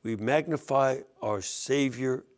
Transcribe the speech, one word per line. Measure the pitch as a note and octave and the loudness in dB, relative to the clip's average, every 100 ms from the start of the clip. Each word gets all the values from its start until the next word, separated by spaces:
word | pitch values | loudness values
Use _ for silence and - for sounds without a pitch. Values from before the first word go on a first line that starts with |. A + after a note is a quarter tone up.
We | A2+ | -6
magnify | A2 G#2+ D3+ E3 D3+ - C#3 C3+ C3 - _ | -4 2 2 2 -4 2 4 4 0 -8 _
our | A2+ G#2 | -4 -2
Savior | F#2 - - C#3+ C#3 A#2+ C3 C3 - | -4 -8 0 2 2 0 -2 -2 -6